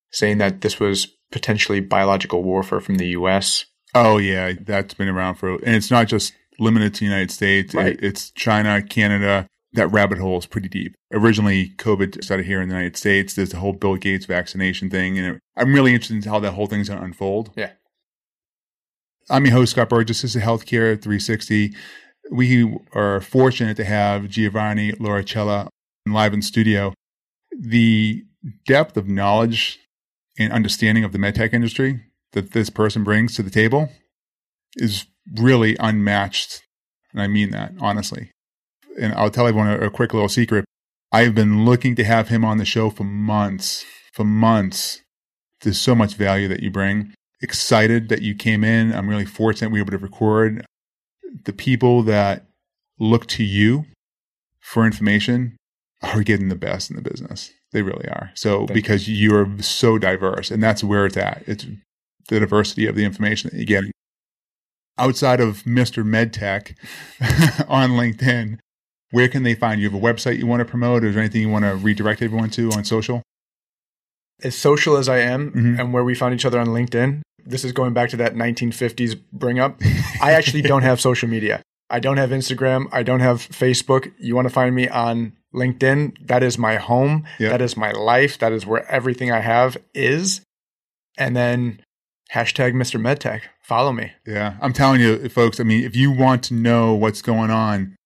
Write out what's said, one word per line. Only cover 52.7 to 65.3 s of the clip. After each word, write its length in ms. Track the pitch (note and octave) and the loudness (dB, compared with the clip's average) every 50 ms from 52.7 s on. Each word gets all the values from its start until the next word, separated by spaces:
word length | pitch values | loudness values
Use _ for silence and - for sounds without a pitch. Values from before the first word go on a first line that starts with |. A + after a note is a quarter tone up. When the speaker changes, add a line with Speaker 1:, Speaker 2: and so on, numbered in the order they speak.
| _ _ _ _ _ _ | _ _ _ _ _ _
Speaker 2:
look 280 | A2+ A2 A#2 A#2 - | 2 2 2 2 2
to 160 | - - - A2 | -4 -4 -4 -2
you 420 | G2 G2 G2+ G#2 A2 B2+ D3 D3+ - _ _ _ _ _ _ _ _ _ _ _ _ _ _ | -2 2 2 2 2 2 0 -4 -8 _ _ _ _ _ _ _ _ _ _ _ _ _ _
for 240 | _ - - A#2 A2+ | _ -4 0 2 2
information 720 | A2+ G#2+ - G#2+ G#2 G#2 G#2 G#2 - A#2+ B2 B2+ A#2+ G#2+ _ _ _ _ _ _ _ _ _ | 2 2 0 0 2 2 2 2 0 -2 -2 -4 -6 -10 _ _ _ _ _ _ _ _ _
are 220 | - - - A2 G2+ | -10 -4 -2 -2 2
getting 240 | A2 G#2+ F#2+ G2 F#2+ | 2 0 0 0 -2
the 60 | F#2 | -4
best 340 | - - G2 F#2+ F#2 - - | -4 -6 -6 -6 -8 -8 -10
in 60 | D2 | -12
the 60 | - | -10
business. 500 | - - - - - - - - - - _ _ _ _ - | -10 -10 -10 -10 -12 -14 -14 -16 -16 -18 _ _ _ _ -4
They 80 | A2 | -4
really 260 | G2+ F#2+ - - - | -4 -4 -6 -8 -10
are. 240 | - - - - F#2+ - | -10 -10 -10 -10 -12 -14
So, 240 | - - G#2+ G2+ G2+ | -6 -2 0 0 0
Speaker 1:
Thank 100 | G#2+ G#2 | -2 0
you. 40 | G#2 | 0
Speaker 2:
because 320 | A2 G#2 - G#2+ G2 G2 A2 | 0 2 2 0 0 0 -2
you 260 | A2 G2+ G#2 G#2+ G#2 | 0 2 4 4 6
are 140 | G#2 G2+ G2 G2+ G2+ | 4 2 0 -2 -6
so 360 | G#2 - - - - A#2 A2 | -6 -6 -2 2 2 2 2
diverse, 520 | G#2+ G2 F#2 F#2+ F#2+ G2 F#2+ - G2 G2 - | 2 2 0 0 0 -2 -2 -4 -4 -6 -4
and 140 | G#2 A2 A2 | -2 2 2
that's 180 | A2 G#2+ G#2+ A2 | 2 2 0 -2
where 220 | G2+ G#2 G2+ G2+ | 0 2 2 2
it's 120 | F#2+ G2 | 0 0
at. 260 | G2 G2 G2 - - - | -2 -4 -4 -6 -8 -8
It's 200 | - G#2+ G#2+ - - G2 G2 _ _ _ _ _ _ _ _ _ - | -10 -10 -8 -10 -14 -16 -18 _ _ _ _ _ _ _ _ _ -2
the 100 | A2 G#2+ | 0 0
diversity 480 | G#2 G2+ G2+ G#2 G#2 - - A2+ A2 | 0 2 2 0 0 0 -2 -2 -2
of 80 | G#2+ G#2 | -2 0
the 80 | G#2 G#2+ | -2 -2
information 460 | G2+ G2 - G#2+ G#2 G#2+ - - - | -2 -2 -4 -4 -2 -2 -4 -6 -8
that 80 | - A2 | -8 -8
you 60 | A2+ | -2
get. 180 | G#2 G2+ G2 G2 G#2 - - _ _ _ _ _ _ _ _ _ _ _ _ _ _ _ _ _ _ _ | 0 0 0 0 -4 -10 -14 _ _ _ _ _ _ _ _ _ _ _ _ _ _ _ _ _ _ _
Outside 440 | - A#2+ C3+ C3 - C#3+ C3 | 0 0 0 0 2 2 2